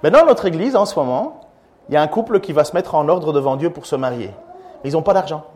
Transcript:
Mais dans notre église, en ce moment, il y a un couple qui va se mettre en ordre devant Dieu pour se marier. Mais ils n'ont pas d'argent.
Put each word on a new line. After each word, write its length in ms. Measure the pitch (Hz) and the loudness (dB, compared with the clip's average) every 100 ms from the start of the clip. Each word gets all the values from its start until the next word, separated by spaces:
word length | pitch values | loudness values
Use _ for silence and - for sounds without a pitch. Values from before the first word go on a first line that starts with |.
Mais 80 | 151 | 4
dans 140 | 247 330 | 6 6
notre 200 | 247 196 | 4 0
église, 300 | 160 226 254 | -2 0 0
en 100 | 202 | 0
ce 140 | 175 | -2
moment, 420 | 131 127 277 - - _ _ _ - | -2 -2 -4 -10 -20 _ _ _ -2
il 80 | 147 | 0
y 20 | |
a 40 | |
un 60 | 151 | 0
couple 340 | 208 - 208 | -2 0 -2
qui 120 | - | 0
va 100 | 151 | 0
se 120 | 147 175 | 0 0
mettre 180 | 180 | -2
en 140 | 156 147 | -2 2
ordre 240 | 180 156 | 0 0
devant 220 | 147 135 135 | 0 0 -2
Dieu 140 | 170 | -4
pour 160 | 170 - | -6 -6
se 100 | 139 | -4
marier. 340 | 131 123 98 98 - - - - | -4 -6 -10 -14 -20 -20 -20 -12
Mais 80 | 139 | -4
ils 20 | |
n'ont 80 | 156 | -2
pas 120 | 160 | 2
d'argent. 300 | 190 156 156 - | 0 0 -8 -12